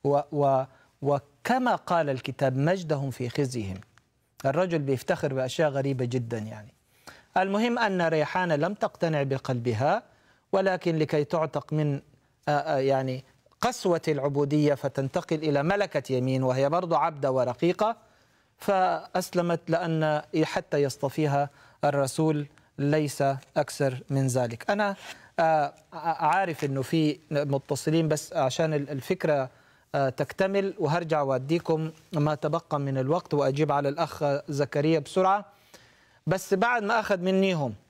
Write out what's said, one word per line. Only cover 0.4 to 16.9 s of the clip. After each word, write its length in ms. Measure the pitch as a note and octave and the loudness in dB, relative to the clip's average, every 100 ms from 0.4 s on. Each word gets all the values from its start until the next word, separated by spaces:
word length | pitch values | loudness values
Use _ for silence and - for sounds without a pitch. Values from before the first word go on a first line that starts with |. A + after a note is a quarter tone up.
| C#3 C3 C3+ - _ _ | 2 2 -2 -12 _ _
وكما 720 | C#3 C#3+ - _ - B3+ B3 F#3+ | -2 -2 -2 _ -2 0 2 0
قال 340 | - F3 D3 | 2 0 2
الكتاب: 480 | C3 - B2+ C3+ B2+ | -2 -6 -2 0 2
"مجدهم 540 | D3 F#3+ E3 D3 C#3 | 2 0 0 -2 -2
في 180 | B2 A#2+ | -4 -4
خزيهم". 480 | - C#3 B2 G2+ F#2+ - _ _ _ _ _ C3+ | -2 -2 -2 -6 -8 -14 _ _ _ _ _ -2
الرجل 340 | C#3+ F#3 E3 | 0 0 0
بيفتخر 540 | C#3 C3 - F3 D3 | 0 -2 -2 -2 -2
بأشياء 360 | C3 C3 - D#3 | -2 -4 0 0
غريبة 360 | C#3 C#3 C3 B2 | 0 -2 -2 -2
جدًا 320 | B2+ A#2 A#2 | -2 -4 -6
يعني. 360 | G#2+ A2 G#2+ _ _ _ - - _ F#3 | -8 -12 -18 _ _ _ -20 -20 _ 0
المهم 420 | G3 G3+ A#3+ A#3+ | 0 2 0 2
أن 220 | A3 F#3 | 0 2
ريحانة 540 | E3 D#3+ D3 F#3 F3+ D3 | 2 2 0 0 0 2
لم 180 | E3 | 0
تقتنع 500 | G#3 G#3 - E3+ D3+ | -2 -4 -2 0 0
بقلبها، 800 | C#3 C3+ - B2 A#2+ A2 C#3+ G#3+ - _ _ _ _ | 0 -2 -2 -2 0 0 2 0 -4 _ _ _ _
ولكن 460 | F#3+ F#3+ F#3 F3+ D#3+ | 0 2 0 0 0
لكي 260 | D3+ D#3 | 0 0
تعتق 500 | D3 E3+ D#3 D3 - | 0 -2 -2 -4 -4
من، 280 | D3+ D3+ C#3 - _ _ _ - | -2 0 -2 -8 _ _ _ 0
آه، 40 | |
آه، 260 | D3 D3+ C#3+ | 0 2 0
يعني 460 | C3+ C3+ C3 C3 - _ _ _ | 2 2 0 -6 -12 _ _ _
قسوة 400 | A#3+ B3 F#3+ E3 - | -4 -2 0 0 0
العبودية 680 | D3 C#3+ C#3 C#3+ D3+ D3 | 0 0 0 2 2 2
فتنتقل 640 | C#3 C#3 - C3+ F3+ - D#3+ | 2 -2 -4 -2 -4 -2 -2
إلى 280 | D#3 C#3+ | 0 2
ملكة 500 | D3+ G3+ G3 D3+ B2+ | 2 0 0 -2 -2
يمين، 300 | B2+ B2+ C3 | 0 0 2
وهي 260 | C3 B2+ C#3 | 2 2 2
برضو 260 | E3 F3+ | 0 2